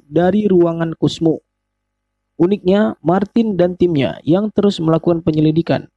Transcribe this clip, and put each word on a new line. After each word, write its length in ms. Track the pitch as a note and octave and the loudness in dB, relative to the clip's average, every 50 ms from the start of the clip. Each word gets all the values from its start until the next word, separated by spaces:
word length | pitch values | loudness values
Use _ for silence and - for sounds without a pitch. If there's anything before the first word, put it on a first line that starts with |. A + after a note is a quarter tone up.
| - _ | -6 _
dari 400 | C#3+ D#3 F3 - - G#3+ G#3+ G3+ | -2 0 0 2 0 0 2 2
ruangan 480 | F#3+ F3 E3+ E3+ E3 E3 E3 E3 D#3+ | 4 4 2 2 0 -2 -6 -6 -4
Kusmo. 480 | - - D3+ - - E3 D#3+ D3+ - - _ _ _ _ _ _ _ _ _ _ _ _ _ _ _ _ _ _ - | -4 -4 -4 -2 0 0 0 0 -2 -6 _ _ _ _ _ _ _ _ _ _ _ _ _ _ _ _ _ _ -2
Uniknya, 580 | E3 F3+ G#3 G3 F3 F3+ F#3+ G3+ G#3+ A3 - - - | 0 0 0 0 0 0 2 2 0 0 -4 -4 -2
Martin 560 | D3+ F3 G3 G3+ - _ A#3 A#3 A3 G3+ E3+ | -2 0 0 -2 -2 _ -2 -2 0 0 0
dan 180 | F3 F3+ F3+ - | 0 0 0 0
timnya 400 | F3+ F3+ E3+ C#3+ C3+ F2 - - - | -2 0 0 0 -2 -2 -4 -6 -2
yang 240 | - D#3+ F#3+ G#3+ G#3+ | 0 0 0 0 -2
terus 320 | - - G3+ G3+ F#3+ - | -2 0 0 0 0 0
melakukan 400 | E3 D#3+ D#3+ E3 - F3 F3 E3 | 0 0 0 0 0 0 -2 0
penyelidikan 720 | E3 - D#3 D#3 D#3 D#3 D#3 D#3+ E3 - F#3 D3+ D3 - _ | -2 -2 -2 0 0 2 0 0 -2 -2 -4 -4 -6 -10 _